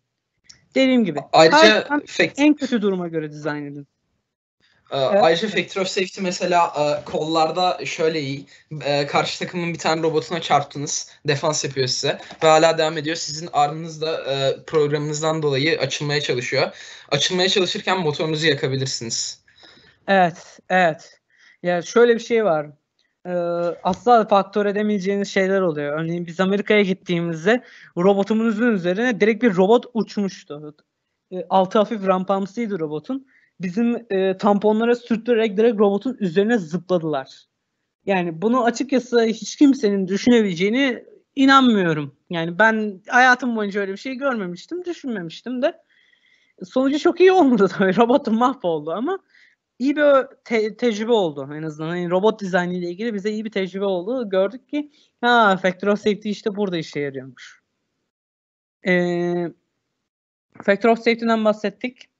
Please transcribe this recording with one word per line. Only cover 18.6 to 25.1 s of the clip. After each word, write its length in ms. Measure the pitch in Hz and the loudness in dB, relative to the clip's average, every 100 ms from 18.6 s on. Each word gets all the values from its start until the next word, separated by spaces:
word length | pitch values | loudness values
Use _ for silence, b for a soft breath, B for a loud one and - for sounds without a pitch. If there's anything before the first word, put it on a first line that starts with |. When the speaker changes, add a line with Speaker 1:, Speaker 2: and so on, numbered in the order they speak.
| 143 131 131 - 113 - - - b b b b b b - | -2 -4 -6 -6 -8 -8 -8 -12 b b b b b b 0
Speaker 1:
Evet, 520 | 196 175 170 - - - | 2 2 0 -14 -20 -4
evet. 500 | 185 175 156 - _ _ b b b | 0 0 0 -10 _ _ b b b
Ya 180 | 175 175 | -4 -4
şöyle 340 | 165 226 240 233 | 0 4 4 4
bir 40 | |
şey 260 | 226 233 208 | 0 0 2
var. 220 | 156 151 143 _ _ _ _ 180 | 0 -4 -14 _ _ _ _ -8
Ee, 40 | 180 170 170 175 - | -4 -4 -2 -4 -4
asla 440 | 180 185 - 240 214 | -4 -2 4 4 6
faktör 380 | 202 190 208 208 | 2 2 -2 -2
edemeyeceğiniz 640 | 202 214 208 185 | -2 -2 -2 -2